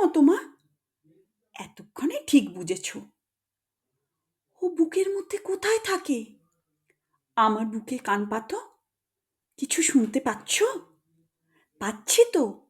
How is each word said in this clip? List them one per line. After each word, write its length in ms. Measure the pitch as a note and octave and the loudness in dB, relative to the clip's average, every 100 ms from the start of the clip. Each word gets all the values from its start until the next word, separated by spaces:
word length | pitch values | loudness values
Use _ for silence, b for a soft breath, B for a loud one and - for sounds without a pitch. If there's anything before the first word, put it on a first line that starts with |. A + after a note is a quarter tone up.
মতো, 200 | F4 D#4+ | 2 6
মা? 180 | C#4+ G4+ - _ _ _ _ _ _ F#4 _ _ _ | 6 6 -2 _ _ _ _ _ _ _ _ _ _
এতক্ষণে 640 | - F#3+ - - - C#4 C#5+ D4 | -18 -18 -20 -20 -6 -4 -4 2
ঠিক 180 | C#4+ F#3+ | 2 2
বুঝেছ। 420 | F3+ E3+ F3+ - - - _ _ _ _ _ _ _ _ _ _ _ _ _ _ - | -8 -8 -8 -8 -12 -18 _ _ _ _ _ _ _ _ _ _ _ _ _ _ -6
ও 60 | F4+ | -2
বুকের 420 | E4 E4 F#4+ F#4+ | 0 0 0 0
মধ্যে 280 | G4 - - | -4 -6 -8
কোথায় 400 | - F#4+ G4+ A4 | -6 -4 0 0
থাকে? 400 | A4 F#4+ - A#3+ A3 - _ _ _ _ _ _ _ _ _ - | 0 -4 -2 -4 -6 -18 _ _ _ _ _ _ _ _ _ 2
আমার 300 | A3 G#3+ A3 | 2 2 -4
বুকে 320 | A3 - B3+ | -6 -8 -6
কান 300 | - G3+ G#3 | -2 -2 -2
পাতো। 300 | A3 - G#4+ - _ _ _ _ _ _ _ _ - | -6 -6 -10 -12 _ _ _ _ _ _ _ _ -10
কিছু 260 | C#4 - | -6 -2
শুনতে 380 | - C4+ G#3+ C4 | 2 2 2 -2
পাচ্ছ? 420 | C4 G#3 - - A4+ A4 - _ _ _ _ _ _ _ _ - | -4 -6 -4 0 0 -2 -12 _ _ _ _ _ _ _ _ -8
পাচ্ছি 440 | G3+ G#3+ - - | -8 -6 0 4
তো। 200 | A#4 F4 A3 - | 4 4 0 -4